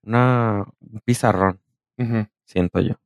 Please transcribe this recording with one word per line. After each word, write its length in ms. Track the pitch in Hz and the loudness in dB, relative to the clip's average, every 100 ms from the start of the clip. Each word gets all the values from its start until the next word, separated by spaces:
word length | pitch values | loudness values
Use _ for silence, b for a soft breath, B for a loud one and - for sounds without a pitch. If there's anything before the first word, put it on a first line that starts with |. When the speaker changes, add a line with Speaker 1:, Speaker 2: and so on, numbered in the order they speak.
Speaker 1:
una, 600 | - 117 123 123 117 104 98 _ | -2 0 2 2 0 -2 -6 _
un 200 | - 110 - | -20 -12 -4
pizarrón, 560 | 123 120 95 95 92 _ _ _ - | 0 2 2 0 -2 _ _ _ -10
Speaker 2:
Ujú. 280 | 120 113 104 _ _ | -4 -4 -6 _ _
Speaker 1:
siento 340 | 92 87 92 | -2 -2 0
yo. 160 | 95 - | -2 -4